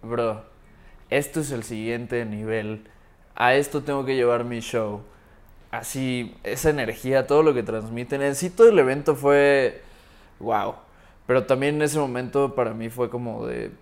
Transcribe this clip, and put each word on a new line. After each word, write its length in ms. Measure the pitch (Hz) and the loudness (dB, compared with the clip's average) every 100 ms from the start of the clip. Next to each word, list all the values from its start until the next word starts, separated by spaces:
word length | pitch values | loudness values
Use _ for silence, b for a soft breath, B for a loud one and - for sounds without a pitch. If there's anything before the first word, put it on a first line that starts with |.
"Bro, 380 | 113 120 117 107 - - b b b b - | -6 -2 -2 -4 -12 -20 b b b b -2
esto 300 | 135 147 160 | -2 -2 -6
es 100 | 143 | -6
el 120 | 127 | -6
siguiente 640 | 110 113 110 117 120 123 | -8 -8 -6 -6 -4 -4
nivel, 640 | 113 104 110 110 107 107 - b b b _ - | -4 -6 -4 -4 -4 -8 -12 b b b _ 0
a 160 | 120 | 2
esto 280 | 135 143 147 | 2 2 -4
tengo 240 | 135 139 131 | -4 -4 -2
que 100 | 135 | 0
llevar 280 | 120 120 | 2 2
mi 160 | 120 120 | -2 -8
show". 420 | 113 120 107 104 117 b b b b - - | -6 -4 -4 -8 -14 b b b b -20 -12
Así, 640 | 117 117 135 131 123 117 - | -12 -8 -6 -4 -4 -6 -10
esa 280 | - 101 160 | -8 -2 0
energía, 560 | 147 113 110 131 135 123 | 0 -2 -4 0 0 4
todo 160 | 147 | 4
lo 100 | 156 | 6
que 100 | 127 | 4
transmiten, 600 | 104 113 110 117 123 139 | -2 -6 -6 -8 -6 -2
en 120 | 139 | -2
sí 140 | 135 180 | -2 -6
todo 220 | 180 233 | 8 8
el 80 | 208 | 8
evento 360 | 131 139 143 | 4 2 0
fue 680 | 139 139 143 143 139 123 - b b b b b - | 2 4 6 6 4 2 -2 b b b b b -12
wow. 360 | 113 107 101 - - b b b - | -4 -2 -2 -8 -16 b b b 0
Pero 180 | 127 | 0
también 300 | 113 131 139 | 2 0 2
en 80 | 151 | 0
ese 160 | 151 151 | 0 0
momento 560 | 139 123 127 139 139 | -2 -4 -2 0 0
para 180 | 123 120 | 0 -4
mí 160 | 113 113 | -4 -10
fue 220 | 120 120 | -4 -4
como 340 | 123 120 110 110 | -4 -8 -8 -8
de 260 | 123 107 - | -8 -10 -14